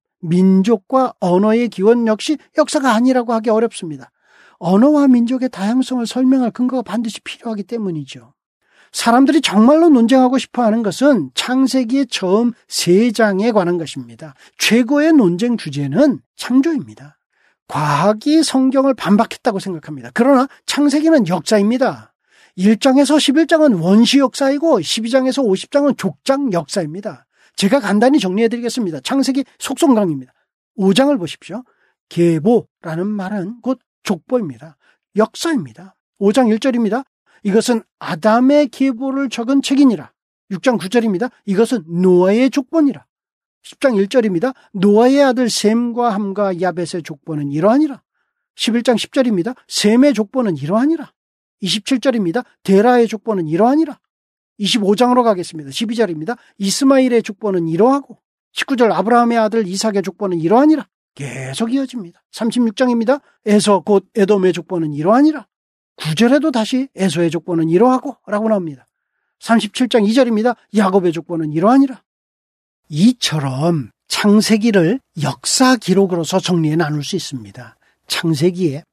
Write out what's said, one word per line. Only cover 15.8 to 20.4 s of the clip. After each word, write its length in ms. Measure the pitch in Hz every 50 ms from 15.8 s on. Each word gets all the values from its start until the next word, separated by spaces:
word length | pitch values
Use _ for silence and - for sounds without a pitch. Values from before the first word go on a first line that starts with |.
| 143 135 139 202 294 294 208 143 - _ _
창조입니다. 800 | - - - 247 262 277 330 320 247 143 107 107 - 139 147 - _ _ _ _ _ _ _ _ _ _ -
과학이 760 | - 139 151 147 143 143 170 208 214 214 - 285 302 320
성경을 520 | 285 - - 269 262 262 254 269 269 277 262
반박했다고 640 | - - - 202 208 226 - - - - 247 202 190
생각합니다. 500 | - 190 180 156 - - 156 135 117 120
그러나 360 | - - 240 269 277 247